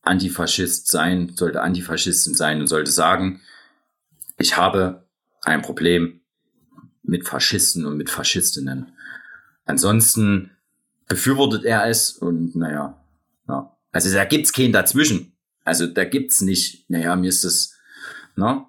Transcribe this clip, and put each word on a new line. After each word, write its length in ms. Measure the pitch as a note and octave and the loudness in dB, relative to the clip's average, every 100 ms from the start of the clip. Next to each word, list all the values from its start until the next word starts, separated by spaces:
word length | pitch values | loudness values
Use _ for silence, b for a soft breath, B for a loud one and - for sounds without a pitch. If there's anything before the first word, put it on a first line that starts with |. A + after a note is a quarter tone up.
Antifaschist 840 | - F#2 F#2+ - E2 - F2 - - | 0 0 -2 -2 -2 0 0 -2 -2
sein, 460 | E2+ E2 F#2 F2 | 0 2 0 -2
sollte 280 | - F2 - | -2 -2 0
Antifaschistin 720 | E2+ F2+ F2 D#2+ F#2 E2+ - | -2 -2 -4 -4 0 0 0
sein 260 | - D#2 D#2 | 0 0 0
und 80 | D2 | 0
sollte 240 | D#2+ D2 | 0 0
sagen, 480 | D#2 E2 F#2 F#2+ F#2 B B B B B _ _ _ - - | 2 2 2 -2 -6 B B B B B _ _ _ -20 -4
ich 180 | - - | 0 2
habe 440 | F#2 G2 F#2 F#2 _ _ _ _ | 2 2 0 -4 _ _ _ _
ein 200 | - D2+ | -2 -2
Problem 580 | - - D#2+ F2 E2+ - _ _ _ _ _ - - _ | -4 -2 2 2 0 -6 _ _ _ _ _ -20 -20 _
mit 240 | - F2 - | -4 -4 -4
Faschisten 580 | C#2 - G2+ - E2+ | -2 -2 0 0 0
und 120 | D2+ D2 | -4 -6
mit 100 | C#2 | -6
Faschistinnen. 840 | - - F2+ - - C2+ C2 B1+ B B B B B B B - | -4 -2 0 -2 -4 -6 -8 -10 B B B B B B B -4
Ansonsten 840 | D2 F#2+ A2 A2+ - G#2 G2 F#2+ _ _ _ _ _ _ | 0 4 4 4 4 2 2 -2 _ _ _ _ _ _
befürwortet 580 | F#2 C3 C3+ C#3 A2 | -2 0 4 2 2
er 220 | A#2 A2 A2 | 0 2 2
es 260 | A2+ - | 2 0
und 440 | - F2 E2+ E2+ E2 | -2 -2 -2 -2 -2
naja, 480 | E2 D2 D2 - _ _ _ _ - | -4 -4 -8 -12 _ _ _ _ -4
ja. 280 | - - _ _ | -4 -6 _ _
Also 180 | - F#3+ | -2 2
da 140 | G2 | 2
gibt's 280 | G2 D3+ D3+ | 2 2 2
keinen 200 | - B2+ | 2 4
dazwischen. 600 | G#2+ F2+ C3+ D3+ G2 - _ _ _ | 4 4 2 2 2 -4 _ _ _
Also 240 | - E2+ E2+ | -4 -2 0
da 180 | G2 | -2
gibt's 360 | F#2 - - - | -2 -2 0 0
nicht, 480 | F#2+ F#2 - - _ | 2 0 -2 -8 _
naja, 260 | E2+ E2 F#2 | -4 0 0
mir 120 | F2+ | 0
ist 160 | F2+ | 0
das, 300 | F2+ - - B B B B B B - | 0 -2 -4 B B B B B B -2
ne? 280 | G#2 C4+ | 0 -2